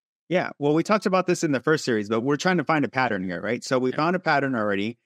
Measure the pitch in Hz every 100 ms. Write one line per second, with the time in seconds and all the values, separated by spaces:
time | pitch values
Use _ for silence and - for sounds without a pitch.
0 | _ _ - 175 139 - 143 156 170 214
1 | - 185 175 175 165 127 151 156 - 110
2 | 101 113 131 143 185 180 135 156 123 131
3 | 123 101 92 87 104 120 - 131 127 135
4 | 160 180 165 143 135 120 104 98 107 120